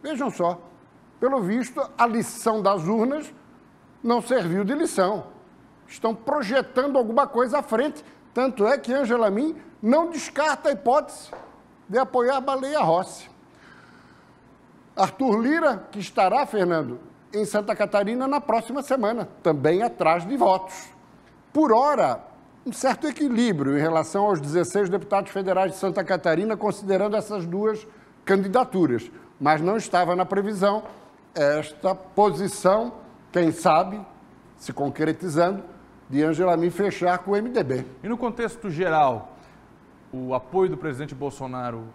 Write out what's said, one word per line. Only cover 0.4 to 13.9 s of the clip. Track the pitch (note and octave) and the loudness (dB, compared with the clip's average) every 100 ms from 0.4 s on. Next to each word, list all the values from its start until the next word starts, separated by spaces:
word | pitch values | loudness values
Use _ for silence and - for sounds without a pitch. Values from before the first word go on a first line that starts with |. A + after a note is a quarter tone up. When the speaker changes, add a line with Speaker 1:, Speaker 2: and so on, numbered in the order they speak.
| E3+ F3 - - - - - - | -2 -2 -12 -20 -20 -20 -20 -4
Speaker 1:
pelo | B3 C4+ | 0 0
visto, | F#3 A3+ B3 - C4 - | 0 -2 -4 -6 -8 0
a | A#3+ | 0
lição | A3+ - - - A3 | 2 -4 -4 -2 2
das | F#3+ G3+ D#3+ | 2 0 0
urnas | A3 A#3 D4+ D4+ - - - - _ - - | 0 0 -2 -8 -18 -20 -20 -20 _ -20 -8
não | A#3 A#3 | 0 0
serviu | - B3+ E3+ F3+ | 2 0 2 0
de | G3+ | 0
lição. | D4 E4 - F#3 G#3 - - - - - _ - | -2 -2 2 0 0 -8 -20 -20 -20 -20 _ -20
Estão | - A3+ A3+ | -4 -4 -2
projetando | - D4 G#3 C4 C4 - C#4 C4+ | -2 -2 0 0 0 0 2 2
alguma | A3+ A3+ F3+ | 2 2 2
coisa | A3 B3 C#4+ | 0 0 0
à | |
frente, | - A3 D4 D4 - - - | 0 0 0 -4 -18 -20 -8
tanto | - C4 - G3+ | -2 -2 2 2
é | C#4 | 2
que | A3 | 0
Angela | C4 B3 A#3+ A3 | -2 0 2 2
Min | G3 D#4 D#4+ - - | 2 -2 -4 -14 -6
não | G#3+ D4 E4+ | 2 4 2
descarta | D#4+ - - D4+ C#4 D4 | -4 -8 -2 0 2 0
a | |
hipótese | C#4+ A#3 C#4 D4 - - - - - - _ - | 0 2 2 0 -14 -16 -18 -18 -20 -20 _ -4
de | G#3+ | 0
apoiar | B3+ B3+ A#3+ C4+ | 0 2 2 0
Baleia | C4 C4+ C4+ D4+ | 0 -2 -2 0
Rossi. | F3+ E3+ F3+ - - - - - - - - | 2 2 0 -12 -20 -20 -20 -20 -20 -20 -20